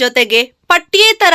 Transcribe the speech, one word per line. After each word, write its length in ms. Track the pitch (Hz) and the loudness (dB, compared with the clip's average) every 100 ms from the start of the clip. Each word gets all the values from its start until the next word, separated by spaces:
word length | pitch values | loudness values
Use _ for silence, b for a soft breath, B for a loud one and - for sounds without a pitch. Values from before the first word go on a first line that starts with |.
ಜೊತೆಗೆ 400 | 247 247 226 226 254 _ - | -4 -4 -2 -2 -4 _ -4
ಪಠ್ಯೇತರ 640 | 349 - 392 440 440 381 | -4 -2 0 0 2 0